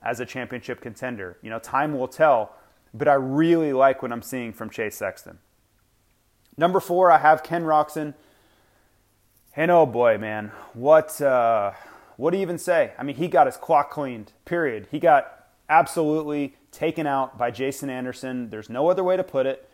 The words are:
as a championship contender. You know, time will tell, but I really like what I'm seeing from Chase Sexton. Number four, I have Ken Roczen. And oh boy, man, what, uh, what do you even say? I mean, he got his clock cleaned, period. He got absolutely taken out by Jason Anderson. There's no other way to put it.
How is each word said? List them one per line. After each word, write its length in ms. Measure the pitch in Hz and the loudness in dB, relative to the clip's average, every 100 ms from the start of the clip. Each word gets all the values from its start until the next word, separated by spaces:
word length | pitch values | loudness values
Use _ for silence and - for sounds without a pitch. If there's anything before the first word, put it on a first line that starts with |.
as 180 | 110 120 | -8 -8
a 60 | 120 | -8
championship 540 | 131 120 123 117 120 | -10 -10 -12 -12 -12
contender. 560 | 120 104 127 117 92 85 | -14 -12 -10 -10 -12 -16
You 80 | 110 | -14
know, 80 | 113 | -12
time 400 | - 131 151 139 | -4 -2 -2 -2
will 100 | 127 | -6
tell, 460 | - 156 123 104 - _ _ _ | 0 4 4 0 -10 _ _ _
but 140 | 113 147 | -2 2
I 60 | |
really 580 | 139 131 139 165 170 151 | 2 2 0 2 2 2
like 300 | 131 135 131 | 4 4 2
what 100 | 127 | -4
I'm 100 | 117 | -8
seeing 300 | - 131 117 | -8 -10 -10
from 180 | 104 110 | -10 -12
Chase 260 | - 107 - | -8 -8 -6
Sexton. 420 | 98 - - 82 _ _ _ _ _ _ _ _ _ _ _ - | -8 -10 -16 -20 _ _ _ _ _ _ _ _ _ _ _ -2
Number 240 | 170 185 | 0 0
four, 300 | - 175 185 | 0 4 6
I 80 | 160 | 6
have 240 | 151 156 | 6 4
Ken 220 | - 170 | 2 -4
Roczen. 500 | 160 151 151 160 151 - _ _ _ _ _ _ _ _ _ _ _ _ _ - | 0 0 0 -4 -8 -10 _ _ _ _ _ _ _ _ _ _ _ _ _ -4
And 140 | 165 | 2
oh 140 | 175 147 | 4 4
boy, 300 | 117 120 107 | 4 2 2
man, 360 | 110 107 107 - - | -2 -8 -10 -14 -20
what, 460 | 117 131 156 156 - | -4 4 4 4 -2
uh, 520 | 143 127 117 110 101 - - - - - | 0 2 2 2 0 -6 -16 -20 -20 -6
what 140 | 147 | -2
do 60 | 190 | -2
you 60 | |
even 160 | 180 170 | -4 -4
say? 340 | - 165 123 - | 0 0 0 -4
I 40 | |
mean, 140 | 135 127 | -10 -6
he 100 | 175 | 0
got 200 | 170 139 | 2 2
his 100 | - | 0
clock 340 | - 151 139 | 0 0 0
cleaned, 420 | - 135 117 104 _ | -4 -10 -10 -16 _
period. 420 | - 170 151 107 98 | -8 -4 -4 -4 -8
He 100 | 151 | -2
got 460 | 165 143 - - _ _ - | 4 4 2 -10 _ _ 0
absolutely 880 | 156 165 175 151 156 151 147 139 - _ | 2 2 0 0 -2 -2 -4 -6 -10 _
taken 360 | - 165 165 143 | -6 -4 -4 -2
out 300 | 139 127 110 | -2 -4 -4
by 140 | 120 | -6
Jason 400 | 104 131 135 139 | -4 -6 -6 -8
Anderson. 600 | 127 127 123 131 127 117 | -8 -10 -10 -10 -8 -10
There's 200 | 107 107 | -12 -10
no 180 | 120 160 | -2 0
other 140 | 180 | 2
way 140 | 180 185 | 0 0
to 80 | |
put 220 | 185 135 131 | -2 -2 -2
it. 220 | 131 - | -4 -10